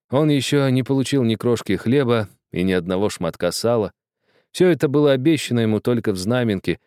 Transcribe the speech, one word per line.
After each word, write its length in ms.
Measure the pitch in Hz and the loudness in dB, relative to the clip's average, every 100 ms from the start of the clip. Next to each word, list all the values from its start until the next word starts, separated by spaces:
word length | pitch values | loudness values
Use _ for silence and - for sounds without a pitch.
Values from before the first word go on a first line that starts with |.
| - | -4
Он 200 | 135 156 | 0 2
ещё 380 | 143 - 143 135 | 2 2 0 2
не 140 | 131 | 0
получил 400 | 123 135 123 139 | 0 -2 0 0
ни 120 | 113 110 | 0 0
крошки 400 | 120 113 - 92 | 0 -2 -2 -2
хлеба 540 | 113 143 120 117 101 _ _ | 0 2 2 0 -2 _ _
и 120 | 85 | -4
ни 100 | 92 | 0
одного 360 | 90 85 92 101 | 0 0 -2 -2
шматка 420 | - 82 - 87 | -2 -6 -4 -4
сала, 420 | - 113 120 92 - _ _ _ _ _ | -2 -2 0 -2 -8 _ _ _ _ _
всё 160 | - 180 | 0 2
это 200 | 151 147 | 2 0
было 240 | 143 143 | 2 2
обещано 480 | 131 143 151 - 120 | 2 2 0 0 0
ему 200 | 110 107 | 0 0
только 320 | 123 120 110 | 0 -2 -2
в 60 | 95 | -4
Знаменке, 600 | 95 127 117 95 - 82 | -2 0 0 -2 -4 -6